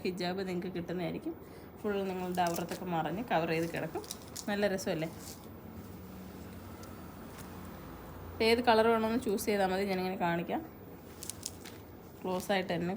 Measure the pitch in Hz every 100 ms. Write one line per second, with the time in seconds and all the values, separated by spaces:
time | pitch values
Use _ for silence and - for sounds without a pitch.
0 | 190 180 180 190 190 180 185 180 175 180
1 | 165 - 320 330 - - - - 214 196
2 | 190 185 180 175 175 170 170 180 180 165
3 | 156 180 254 165 165 160 170 151 160 403
4 | - - - - - 202 202 190 196 160
5 | 160 - - - - - - - - -
6 | - - - - - - - - - -
7 | - - - - - - - - - -
8 | - - - - 226 233 240 220 226 226
9 | 220 233 233 208 - 202 185 185 196 185
10 | 185 190 175 170 180 240 - - - -
11 | - - - - - - - - - -
12 | - - 185 185 185 196 185 170 170